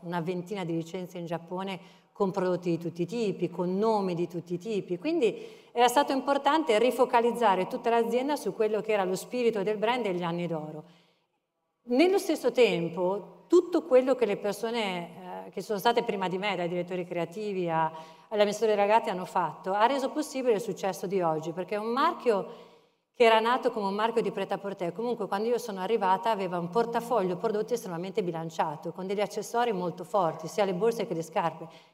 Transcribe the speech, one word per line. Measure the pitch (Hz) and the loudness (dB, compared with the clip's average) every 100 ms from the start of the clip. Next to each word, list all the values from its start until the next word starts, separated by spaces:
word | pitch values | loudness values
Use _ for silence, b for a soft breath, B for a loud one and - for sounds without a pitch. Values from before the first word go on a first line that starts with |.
una | 175 175 | -6 -4
ventina | 165 180 175 202 | -2 -4 -6 -6
di | 170 | -4
licenze | 165 165 190 175 180 | -4 -4 -8 -10 -10
in | 165 | -8
Giappone | 165 170 185 190 180 b b b | -8 -8 -8 -6 -8 b b b
con | - 196 | -2 0
prodotti | 190 180 180 180 | 2 0 0 0
di | 165 | -2
tutti | 170 170 | -4 -4
i | 175 | -4
tipi, | 240 214 - 175 | -2 -2 -2 -4
con | - 180 190 | -2 -2 0
nomi | 226 214 190 170 | 2 2 0 -2
di | 175 | -4
tutti | 170 170 | -6 -6
i | 175 | -6
tipi, | 214 202 180 175 | -4 -4 -4 -4
quindi | 294 339 226 B B B B | -2 2 0 B B B B
era | 240 240 | 2 4
stato | 285 285 | 4 2
importante | 269 262 277 285 311 285 214 | 0 0 0 2 2 4 4
rifocalizzare | 247 247 247 240 233 226 220 185 185 | 4 4 4 4 2 4 4 4 0
tutta | 254 240 | -2 2
l'azienda | 233 226 240 277 | 2 2 0 0
su | 285 202 | -2 -2
quello | - 214 214 | 0 0 0
che | 208 | 0
era | 214 | 0
lo | 185 | 0
spirito | 185 - 247 233 220 | -2 -4 0 0 2
del | 190 214 | 0 0
brand | 214 247 | 0 0
e | 208 | 0
gli | 180 | -2
anni | 175 170 175 | -2 -2 -2
d'oro. | 160 151 151 b b b b b _ _ _ _ _ | -4 -8 -12 b b b b b _ _ _ _ _
Nello | 240 247 359 381 | 0 4 6 4
stesso | - 302 254 | 0 0 2
tempo, | 233 220 170 170 175 180 202 - - - | 6 6 4 -2 0 -2 -2 -6 -18 4
tutto | 349 - 403 | 4 6 0
quello | - 254 254 254 | 4 6 6 2
che | 214 | 0
le | 196 | 0
persone, | 208 196 226 233 202 180 175 175 180 185 190 | -2 -4 -4 -2 -2 -4 -8 -12 -14 -14 -12
eh, | |
che | 202 | -10
sono | 180 202 | -4 0
state | 240 226 | 2 2
prima | 190 202 185 | 0 0 -2
di | 185 | -2
me, | 208 180 | -2 -2
dai | 175 | -2
direttori | 175 175 185 175 | -2 -4 -6 -4
creativi | 175 170 214 208 190 170 | -4 -4 -4 -4 -2 0
a, | 160 | 2
agli | 160 - - - - 208 | 0 -2 -16 -20 -2 2
amministratori | 208 208 220 208 | 2 2 2 4
delegati | 202 226 220 | 4 4 2
hanno | 185 | -4
fatto, | 180 196 160 151 190 | -2 -2 -2 -2 -2
ha | 202 233 | 2 2
reso | 277 254 | 2 -2
possibile | 302 302 262 247 | -4 -4 0 2
il | 202 | 2
successo | - 180 196 185 190 | 0 -4 -4 -4 -2
di | 190 | 0
oggi, | 170 156 160 | 2 0 -4
perché | 165 175 208 | -6 -6 -4
è | |
un | 220 | -2
marchio | 247 320 - 247 196 175 B B B B B _ | 0 0 0 0 0 -2 B B B B B _
che | - | 4
era | 226 220 | 6 6
nato | 226 254 240 | 4 2 0
come | 226 196 | 0 -2
un | |
marchio | 202 226 233 | 0 0 0
di | 196 | -2
prêt-à-porter, | 196 190 196 202 196 175 | -2 -4 -4 -6 -6 -6
comunque | 175 240 226 180 | -4 -4 -4 -4
quando | 202 220 | -2 0
io | 233 | -2
sono | 226 190 | -2 -6
arrivata | 190 226 190 190 226 | -2 2 2 2 2
aveva | 208 185 180 | 0 -2 -2
un | 170 | 0
portafoglio | 226 233 233 233 233 185 180 | 0 2 0 0 0 0 0
prodotti | 226 208 214 | -2 -2 -2
estremamente | 240 196 170 190 185 | -4 -4 -8 -4 -4
bilanciato, | 175 160 165 - 170 147 170 | -2 -4 -4 -2 -2 -4 -8
con | 175 185 | -8 -4
degli | 202 | -2
accessori | 202 - 185 233 240 | -2 -4 -4 0 0
molto | 190 180 170 | 0 -4 -6
forti, | 165 208 165 151 165 | -2 0 2 -2 -4
sia | - 196 | 0 0
le | |
borse | 175 226 233 185 | 2 0 0 -2
che | |
le | 165 | -4
scarpe, | 160 208 170 156 165 B B | -2 0 0 -2 -12 B B